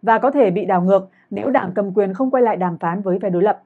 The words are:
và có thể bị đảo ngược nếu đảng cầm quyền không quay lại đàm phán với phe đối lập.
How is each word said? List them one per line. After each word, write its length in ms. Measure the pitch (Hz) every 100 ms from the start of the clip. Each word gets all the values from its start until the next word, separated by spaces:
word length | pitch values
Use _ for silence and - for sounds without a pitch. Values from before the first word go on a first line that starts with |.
và 160 | 214 226
có 120 | 240
thể 200 | 285 220
bị 140 | 180
đảo 180 | 185 185
ngược 260 | 180 196 190 _ _
nếu 200 | 202 208
đảng 220 | 254 -
cầm 200 | 185 202
quyền 200 | 190 196
không 160 | 190 262
quay 120 | 269
lại 140 | 240 180
đàm 220 | 180 165
phán 240 | 170 180
với 160 | 190 185
phe 120 | 202
đối 120 | 175
lập. 200 | 202 -